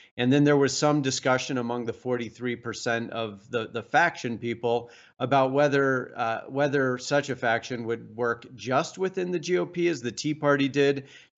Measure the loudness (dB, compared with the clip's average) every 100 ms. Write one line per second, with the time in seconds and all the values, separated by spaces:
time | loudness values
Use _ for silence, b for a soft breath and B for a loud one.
0 | B 0 4 6 6 6 4 2 2 2
1 | 0 0 2 0 0 -4 -4 -4 -6 -8
2 | -4 -4 -4 -8 -6 -6 -8 -6 -2 -2
3 | -2 -6 -6 -8 -6 -4 -4 -8 0 2
4 | 2 0 -6 -6 -6 -4 0 0 -2 B
5 | B B 0 2 4 4 4 4 2 0
6 | -2 -4 -4 -4 -6 -2 0 2 0 -2
7 | -2 -2 -2 -2 0 0 -2 -6 -4 -6
8 | -8 -4 -2 -2 -8 -12 -2 0 0 -2
9 | -4 -2 -4 -4 -2 -2 -2 -2 -2 0
10 | -4 -4 -4 0 2 4 2 4 2 2
11 | -4 B B